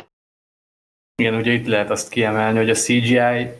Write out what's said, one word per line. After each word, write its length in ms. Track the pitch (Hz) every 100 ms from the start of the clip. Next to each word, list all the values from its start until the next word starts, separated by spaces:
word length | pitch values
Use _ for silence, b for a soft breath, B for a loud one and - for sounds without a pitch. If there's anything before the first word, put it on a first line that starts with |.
| - _ _ _ _ _ _ _ _ _ _ -
Igen, 200 | 113 113
ugye 160 | 117
itt 160 | 120 120
lehet 220 | 107 101
azt 200 | 107 -
kiemelni, 480 | 120 110 107 110 110
hogy 120 | 110
a 40 |
C 140 | 113 -
G 220 | 120 120
I 380 | 123 120 123 123